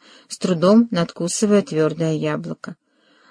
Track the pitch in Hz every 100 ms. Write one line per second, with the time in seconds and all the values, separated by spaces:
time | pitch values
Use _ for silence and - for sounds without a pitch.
0 | _ - _ - 185 170 180 220 233 175
1 | 170 - 170 - 208 208 190 156 156 156
2 | 160 156 151 156 165 160 - 170 _ _
3 | _ _ _